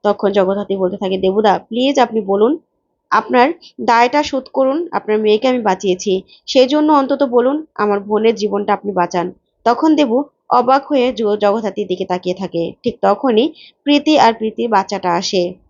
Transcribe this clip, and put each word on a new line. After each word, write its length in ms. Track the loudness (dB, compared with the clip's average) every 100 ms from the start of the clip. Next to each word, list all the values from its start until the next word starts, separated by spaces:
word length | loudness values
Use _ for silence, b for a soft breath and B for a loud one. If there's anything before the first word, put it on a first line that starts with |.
তখন 260 | -2 0 0
জগদ্ধাত্রী 440 | 0 0 -2 -4 -4
বলতে 220 | -4 -4
থাকে, 200 | -6 -2
"দেবুদা, 360 | 0 2 2 0
প্লিজ 360 | -2 -2 0 2
আপনি 200 | 0 -2
বলুন, 300 | -2 0 2 0 _ _ _ _ _
আপনার 360 | -4 0 2 2 0 B -6
দায়টা 400 | 0 2 2 0
শোধ 220 | -2 -6 -6
করুন, 240 | -2 0 0 -4
আপনার 260 | -8 -2 0
মেয়েকে 280 | 2 2 2
আমি 140 | 0
বাঁচিয়েছি, 520 | 0 0 -2 -2 -2 -4 -4 b 0
সেই 220 | 2 4
জন্য 220 | 2 4
অন্তত 280 | 2 2 -2
বলুন, 320 | 2 2 2 -2 -8 -6
আমার 240 | -2 -2
বোনের 360 | -2 0 0 0
জীবনটা 360 | -2 -4 -2
আপনি 180 | -4 -2
বাঁচান।" 360 | -4 -2 -2 -6 -10 _ _ -2
তখন 240 | 2 2 2
দেবু 220 | 2 0 -4 _ _
অবাক 320 | 0 2 0 2
হয়ে 200 | 0 0
জ-, 260 | -2 -2 0
জগদ্ধাত্রীর 460 | 0 0 -4 -6 -6
দিকে 180 | -6 -4
তাকিয়ে 300 | -4 -4 -6
থাকে। 280 | -6 -4 -6 -4
ঠিক 160 | -6 -2
তখনই 440 | 0 0 2 2 0 B B _
প্রীতি 320 | 0 2 4 4
আর 120 | 4
প্রীতির 360 | 2 -6 -4 0
বাচ্চাটা 400 | 0 0 -4 -2
আসে। 280 | -2 -2 -2 -2 -6